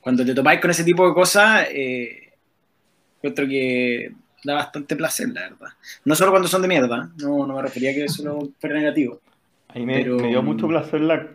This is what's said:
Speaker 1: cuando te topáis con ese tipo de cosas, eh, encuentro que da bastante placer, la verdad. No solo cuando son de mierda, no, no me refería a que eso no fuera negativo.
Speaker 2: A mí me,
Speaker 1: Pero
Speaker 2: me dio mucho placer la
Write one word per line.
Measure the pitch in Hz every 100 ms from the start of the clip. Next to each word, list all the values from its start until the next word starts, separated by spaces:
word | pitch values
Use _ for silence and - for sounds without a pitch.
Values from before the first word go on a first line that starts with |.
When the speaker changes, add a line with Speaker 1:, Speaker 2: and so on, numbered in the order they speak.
Speaker 1:
cuando | 127 127 127
te | 127
topáis | 139 170
con | 175
ese | 165
tipo | 170 170 180
de |
cosas, | 160 180 202 208 214 160
eh, | 147 131 127 117 - - _ _ _ _ _ _ _ _ _
encuentro | 143 139 139
que | 135 131 127 123 120 - - _ _
da | 139 147
bastante | - - 143 -
placer, | 160 - -
la | -
verdad. | - - - - - - -
No | 156
solo | 190
cuando | 190 175
son | 185
de | 185
mierda, | 170 123 120 - 160
no, | 143 143 135
no | 135
me |
refería | 135 127 131
a |
que | 139 147
eso | 151
no | 147 147 143 -
fuera | 156 147
negativo. | 151 147 127 - _ _ _ _ _
Speaker 2:
A | 123
mí | 120
me, | 131
Speaker 1:
Pero | 127 123
Speaker 2:
me | 120
dio | 123
mucho | - - 160
placer | 160 - 156
la | 156 156 -